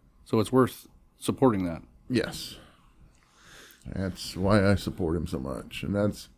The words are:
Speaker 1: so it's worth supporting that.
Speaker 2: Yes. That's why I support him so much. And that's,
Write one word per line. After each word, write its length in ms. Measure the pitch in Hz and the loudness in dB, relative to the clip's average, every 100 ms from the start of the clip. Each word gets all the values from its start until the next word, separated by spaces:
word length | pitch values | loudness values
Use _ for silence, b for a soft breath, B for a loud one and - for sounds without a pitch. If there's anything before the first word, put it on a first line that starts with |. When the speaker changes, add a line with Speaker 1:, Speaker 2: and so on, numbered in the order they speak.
| _ _ | _ _
Speaker 1:
so 140 | - 110 | -2 0
it's 120 | 101 | 4
worth 340 | 127 120 - - _ _ _ | 4 4 0 -20 _ _ _
supporting 460 | - 110 135 101 | -6 2 4 4
that. 180 | 90 80 - - - | -2 -6 -14 -20 -4
Speaker 2:
Yes. 460 | 123 - - - - b b b b - b b b b b b b - | -2 -2 -6 -14 -16 b b b b -20 b b b b b b b -12
That's 420 | - 95 90 - - | -6 -6 -8 -10 -2
why 320 | 95 107 98 | 4 6 6
I 60 | |
support 420 | 95 - - 85 85 | 4 0 -4 -2 -2
him 100 | 78 | -2
so 120 | 78 | -6
much. 440 | 65 62 - - | -6 -8 -10 -10
And 120 | - | -4
that's, 340 | 101 104 - - | 0 0 -2 -12